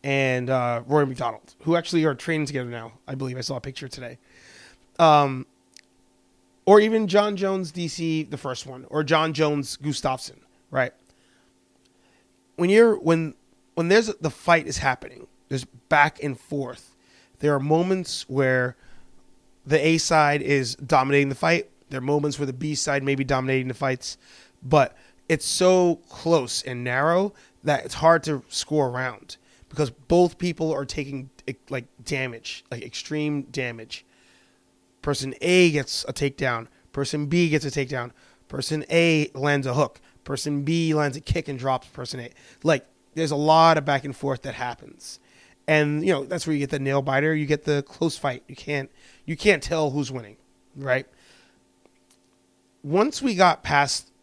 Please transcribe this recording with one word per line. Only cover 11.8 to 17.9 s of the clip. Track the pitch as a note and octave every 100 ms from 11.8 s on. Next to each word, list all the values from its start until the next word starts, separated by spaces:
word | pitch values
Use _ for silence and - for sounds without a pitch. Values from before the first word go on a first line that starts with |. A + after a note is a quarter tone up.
| _ _ _ _ _ _ _ -
When | F3
you're, | G#3 A#3 G#3+
when, | D#3+ E3 D#3+ - _ _ _
when | - E3
there's, | G#3 A3
the | - D#3+
fight | - - E3 -
is | -
happening, | C3+ B2+ - - - _ _
there's | C3+ -
back | - _ D3+ D3 -
and | D3 B2
forth. | - D3 B2+ A#2+ - _ _ _ _ _
There | D3
are | C#3+
moments | C#3+ D#3+ F3+